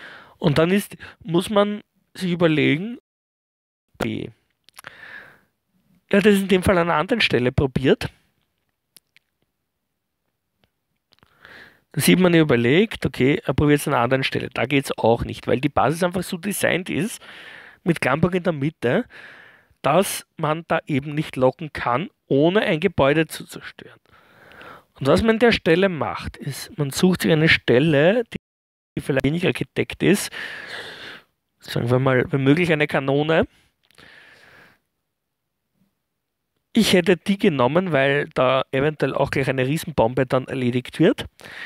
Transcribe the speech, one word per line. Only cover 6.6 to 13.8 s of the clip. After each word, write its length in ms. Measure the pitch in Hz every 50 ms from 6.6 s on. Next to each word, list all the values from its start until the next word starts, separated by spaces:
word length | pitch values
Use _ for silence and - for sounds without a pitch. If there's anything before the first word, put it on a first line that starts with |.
Fall 160 | 180 - 196 175
an 100 | 170 175
einer 100 | 160 151
anderen 220 | 156 - 247 220
Stelle 320 | - - - 120 123 123
probiert. 560 | 127 - 151 131 - - 127 139 196 - - - - _ _ _ _ _ _ _ _ _ _ _ _ _ _ _ _ _ _ _ _ _ _ _ _ _ _ _ _ _ _ _ _ _ _ _ _ _ _ _ _ _ _ _ _ _ _ _ _ _ _ _ _ _ _ _ _ _ _ _ _ _ _ _ _ _ _ - - - - - _ _ _ _
Da 80 | - 151
sieht 180 | - - 180 175
man, 140 | 185 180
er 80 | 170 165
überlegt, 640 | 160 147 131 120 117 117 143 175 220 220 - - -
okay, 380 | 151 - - 127 135 143 - -
er 80 | -
probiert 280 | 135 - 156 147 147 147